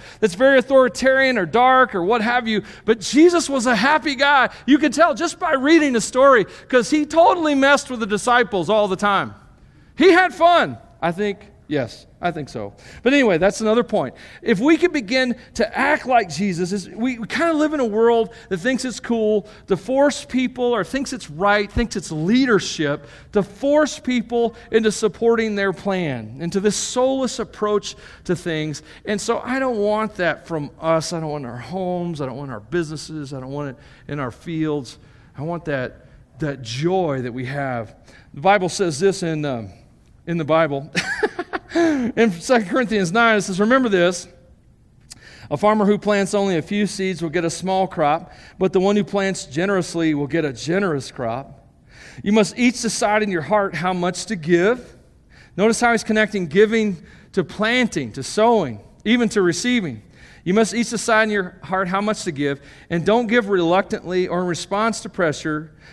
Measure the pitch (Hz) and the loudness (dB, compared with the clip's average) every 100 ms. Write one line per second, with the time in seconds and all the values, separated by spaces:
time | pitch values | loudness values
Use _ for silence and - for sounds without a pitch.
0 | - - 214 175 269 269 - 269 254 - | -18 -2 -2 4 4 4 6 4 4 2
1 | 262 262 269 247 170 220 254 262 254 196 | 2 2 2 0 0 4 4 6 4 0
2 | 170 240 220 247 226 214 - - - 226 | 0 0 2 0 0 -4 -4 -8 -2 -2
3 | 180 240 339 349 - 277 233 226 247 302 | 2 6 6 6 0 -2 2 2 4 2
4 | 302 254 285 285 233 - - 285 294 240 | 0 0 4 4 2 0 2 4 4 4
5 | 339 233 339 - 349 311 269 330 302 240 | 2 2 -4 -2 -2 0 6 6 4 0
6 | - 254 277 254 185 - - 247 226 302 | -2 4 6 6 2 -6 0 0 2 0
7 | 294 320 339 359 311 285 269 277 - 247 | 0 4 6 4 2 2 4 4 0 -6
8 | 214 208 - 240 233 196 156 214 208 185 | -4 -2 2 2 2 0 0 2 2 0
9 | 202 196 131 101 - _ _ _ - - | 0 0 -2 -10 -20 _ _ _ -12 2
10 | 349 349 370 - 330 339 196 120 - - | 6 6 4 4 4 4 2 -4 -16 -6
11 | 165 175 208 196 - - - 147 117 - | -4 -2 -4 -6 -14 -20 -6 -4 -4 -8
12 | - - 175 165 135 120 101 - - - | -20 -8 -6 -6 -10 -10 -12 -14 -20 -4
13 | 240 285 240 165 190 208 220 226 240 208 | 2 4 4 4 2 0 0 0 2 -2
14 | 131 - - - - 196 269 330 370 302 | -4 -8 -20 -8 -2 2 4 4 2 -2
15 | 190 262 254 - - - 214 - 277 302 | -2 -2 -2 -4 -8 -4 -4 0 0 0
16 | 240 247 196 143 202 170 180 202 170 - | 2 0 0 -4 -4 -2 -4 -6 -8 -6
17 | 247 240 226 - 330 311 302 302 240 208 | -4 -4 -6 -2 0 2 0 0 -2 2
18 | 233 233 226 - - 190 202 262 254 214 | 4 4 0 -6 -8 -4 -2 -2 -4 -8
19 | - 233 214 214 196 - - 190 - 262 | -4 0 2 0 -2 -12 -4 -4 -2 2
20 | 285 - - 247 254 254 247 240 180 262 | 2 0 -4 -2 -2 -2 -2 -2 -2 -6
21 | 285 240 - 147 202 208 202 - 233 214 | -6 -10 -12 -2 2 2 0 -4 -4 -4
22 | 156 156 165 240 262 202 - - 147 143 | -8 -4 0 2 4 2 0 -4 -2 -4
23 | - - - 214 185 - 277 294 294 - | -8 -20 -4 -2 -2 -2 2 2 2 -2
24 | - 247 - 240 233 - - 220 220 208 | -4 -4 -2 -2 -2 -4 -2 0 2 0
25 | 220 - 233 233 220 202 196 190 196 190 | -2 0 2 2 0 -2 -2 -4 -4 -2
26 | 165 123 107 127 165 190 208 - - 254 | -2 -6 -10 -10 -6 -2 0 -2 -4 -2
27 | 254 269 262 - 214 - 208 208 - - | 0 0 -4 -6 -10 -6 -2 -2 -4 -16
28 | - - - 175 175 156 156 143 - - | -20 -14 -6 -6 -4 -6 -6 -10 -14 -16
29 | - 208 - 233 - 262 262 226 208 214 | -6 -6 -4 -6 -4 -4 -2 -2 -2 -2
30 | 220 214 170 147 - 160 143 - 160 165 | -4 -2 -4 -4 -6 -8 -8 -6 -2 0
31 | 151 175 156 147 123 117 117 185 185 180 | -2 -6 -6 -8 -10 -12 -10 -8 -4 -4
32 | 175 156 135 123 143 117 107 170 156 151 | -4 -6 -6 -8 -10 -12 -6 -4 -4 -8
33 | - 156 139 139 131 143 143 123 - - | -12 -12 -10 -12 -10 -8 -8 -12 -18 -20
34 | - 147 131 - 170 160 156 147 123 - | -12 -8 -8 -8 -8 -4 -2 -2 -6 -16
35 | - - - - 151 170 - 139 123 - | -20 -20 -20 -12 -8 -8 -6 -6 -6 -10
36 | - - _ - 151 135 113 123 165 190 | -20 -20 _ -8 -8 -8 -10 -4 -2 0
37 | 170 135 123 120 127 143 139 120 113 - | 0 -2 -6 -8 -8 -6 -4 -6 -8 -14
38 | - - - - 151 202 180 - 185 139 | -20 -20 -20 -2 2 4 2 0 -2 0
39 | 196 185 170 160 147 123 101 90 - _ | 0 0 -2 -4 -4 -6 -10 -16 -20 _
40 | _ _ - 170 139 160 160 139 147 170 | _ _ -6 -4 0 2 2 -2 -6 -8
41 | - - 381 - - 359 - 330 339 285 | -6 -4 -4 -4 -10 -10 -6 0 2 2
42 | 240 - 226 170 - 247 190 254 247 214 | -2 2 0 0 0 0 2 -2 0 0
43 | 180 208 233 214 196 185 208 262 247 185 | 0 2 2 2 0 -2 2 2 2 2
44 | 175 180 - - - - _ _ _ _ | 2 0 -10 -20 -20 -20 _ _ _ _
45 | - - - - - 143 208 214 202 208 | -20 -20 -20 -20 -8 0 2 4 4 2
46 | 202 202 196 208 196 170 - 208 208 - | 2 0 0 0 0 -2 -2 -2 -2 -2
47 | 190 175 165 156 165 160 180 190 190 180 | -4 -4 -4 -2 -4 -4 -4 -2 -2 0
48 | 147 156 180 - - - 185 190 190 208 | 0 0 -4 -20 -16 -4 0 2 2 2
49 | 202 202 196 185 - 139 190 196 170 170 | 0 -2 -2 -4 -8 -4 -2 0 -2 -2
50 | 160 147 143 165 151 117 120 175 202 143 | 0 0 -2 -2 -2 -4 -4 -2 0 -4
51 | 123 - 117 120 - - - _ _ - | -6 -8 -6 -6 -10 -20 -20 _ _ -20
52 | - - - 220 202 - 247 - 226 - | -20 -8 0 2 2 2 0 0 -4 -2
53 | 214 214 208 175 135 208 196 151 185 180 | 0 0 0 -4 0 0 0 -2 -4 -2
54 | 175 180 - 208 151 170 185 247 - - | -2 -4 -8 -6 2 2 2 0 -6 -20
55 | _ _ _ - - - 214 220 240 226 | _ _ _ -20 -12 0 0 2 2 2
56 | - 214 214 208 175 165 214 226 214 175 | 0 0 0 -2 -2 4 4 4 -2 -4
57 | - - - - 175 - 214 247 240 - | -12 -20 -8 -4 -4 -2 0 0 0 -2
58 | 123 139 131 - 226 233 147 107 - _ | -8 -8 -6 2 4 4 0 -6 -16 _
59 | 208 240 226 214 180 170 240 247 175 110 | 0 2 2 2 0 0 0 -2 -2 -10
60 | - - - - 160 196 226 220 233 233 | -16 -20 -20 -12 -2 2 2 0 -4 -4
61 | - 220 220 208 180 - - 185 190 196 | 0 2 2 -2 -6 -10 -8 -4 -2 -2
62 | 208 208 - 143 143 143 - - - 170 | -2 -4 -6 -4 -4 -4 -10 -20 -6 -4
63 | 160 226 233 240 202 196 165 180 208 220 | 0 0 2 0 2 0 2 2 0 -6
64 | - 180 180 175 180 160 - 202 226 220 | -4 -4 -2 -2 -4 -6 -6 -2 -2 -4
65 | 214 - 170 143 160 151 156 - - | -10 -2 -2 -2 -4 -6 -8 -18 -20